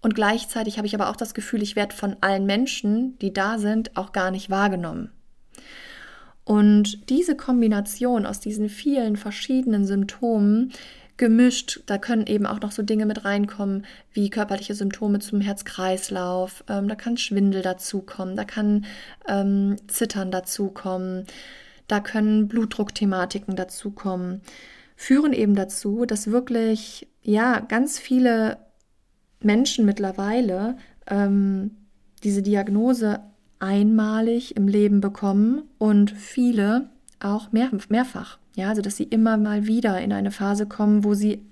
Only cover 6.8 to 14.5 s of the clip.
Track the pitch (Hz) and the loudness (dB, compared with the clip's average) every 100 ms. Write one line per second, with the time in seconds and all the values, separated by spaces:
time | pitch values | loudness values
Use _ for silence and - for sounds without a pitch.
6.8 | 208 - - 262 349 285 - 254 226 208 | 4 -2 -2 0 2 -2 0 2 4 2
7.8 | 208 - 247 240 196 202 - 214 214 208 | -2 -2 0 0 -2 -6 -6 -4 -4 -4
8.8 | 294 277 226 208 208 202 - 262 254 214 | -2 0 0 -2 -4 -10 -2 0 2 2
9.8 | 196 196 202 - 240 220 208 214 254 - | 2 0 -2 -2 0 2 4 4 2 -4
10.8 | - - - _ 240 226 247 247 - - | -20 -20 -20 _ 4 6 6 4 -6 -10
11.8 | - 202 202 233 208 208 202 208 208 208 | -4 -6 0 -2 0 0 0 -2 -6 -6
12.8 | 208 220 214 214 196 202 202 - 202 196 | -2 0 0 -2 -2 0 0 -2 -4 -4
13.8 | 202 - _ - 202 220 208 | -6 -20 _ -2 -2 0 -2